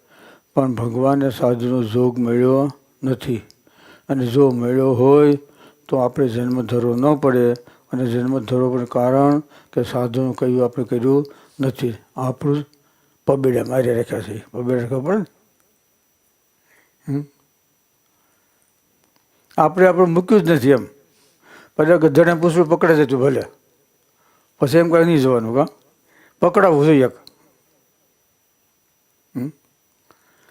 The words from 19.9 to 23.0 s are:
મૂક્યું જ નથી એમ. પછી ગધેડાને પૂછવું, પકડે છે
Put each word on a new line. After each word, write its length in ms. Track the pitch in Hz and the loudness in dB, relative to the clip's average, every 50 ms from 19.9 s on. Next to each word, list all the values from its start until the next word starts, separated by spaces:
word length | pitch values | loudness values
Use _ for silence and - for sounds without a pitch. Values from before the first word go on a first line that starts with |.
| 175 175 185 175 | 4 2 2 2
મૂક્યું 320 | 165 175 180 - 233 208 | 2 0 0 2 2 2
જ 100 | 165 160 | 4 2
નથી 180 | 170 139 113 135 | 0 2 4 2
એમ. 160 | 139 120 104 - _ _ _ _ _ _ _ _ _ _ _ _ - - - _ _ | 2 2 0 -6 _ _ _ _ _ _ _ _ _ _ _ _ -20 -20 -20 _ _
પછી 220 | - 151 156 175 | 0 2 2 4
ગધેડાને 440 | 165 160 160 135 151 170 165 175 160 | 4 4 4 4 4 4 4 2 0
પૂછવું, 280 | 165 175 156 175 170 151 | 0 0 2 2 2 2
પકડે 260 | 170 170 185 165 165 | 0 0 2 2 4
છે 100 | 151 | 2